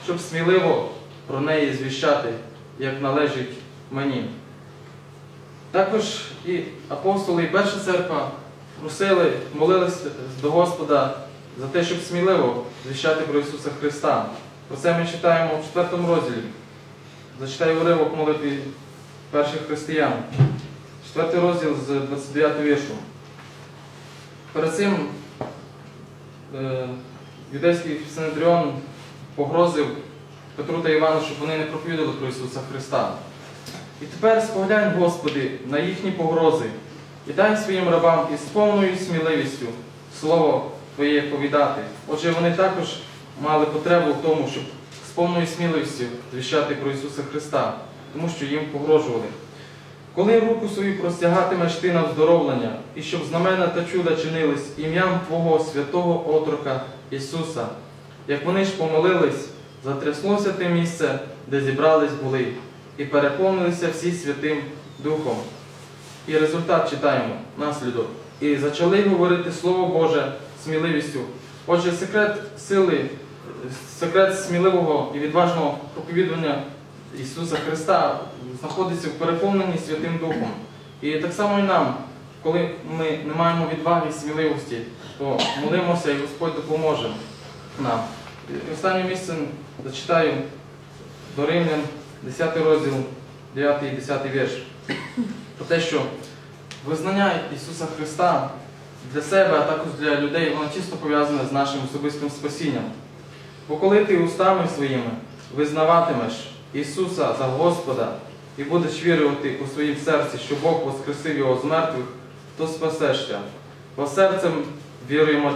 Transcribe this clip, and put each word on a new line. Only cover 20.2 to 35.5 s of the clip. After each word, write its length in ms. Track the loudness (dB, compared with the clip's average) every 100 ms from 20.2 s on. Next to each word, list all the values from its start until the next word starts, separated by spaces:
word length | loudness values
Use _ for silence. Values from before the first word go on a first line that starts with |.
| -2 4 4 2 -8 -14 -18 -18 -8
Четвертий 340 | -2 0 2
розділ 360 | 2 2 -2 -2 -2
з 0 |
двадцять 460 | -2 -2 -6 -4
дев'ятого 320 | 0 2 2
віршу. 300 | 2 2 0 -8 -12 -18 -20 -20 -18 -18 -20 -20 -20 -20 -20 -20 -20 -20 -8
Перед 220 | -2 0
цим, 220 | 2 2 2 -2 -8 -14 -12 -12 -12 -18 -20 -20 -20 -20 -20 -20 -20 -14
е, 340 | -8 -4 -4 -4 -8 -14 -18 -18 -18 -12
юдейський 480 | 2 4 4 0 -6 -8
Синедріон 580 | -6 -4 2 4 6 4 -4 -10 -14 -18 -18 -10
погрозив 520 | -4 0 4 4 4 -2 -4 -12 -16 -20 -20 -14 -10
Петру 220 | -4 0
та 100 | 2
Івану, 320 | 4 4 4 0
щоб 120 | -4
вони 180 | -4 -2
не 60 |
проповідали 480 | -4 -6 -4 -2 -2
про 160 | -2 -6
Ісуса 320 | -6 -8 -8 -8
Христа. 400 | -10 -4 -2 -2 -4 -12 -16 -16 -16 -14 -14 -16 -14
"І 20 |
тепер 380 | -12 2 4 4
споглянь, 500 | 4 0 2 4 4 4
Господи, 520 | 2 2 -2 -2 -2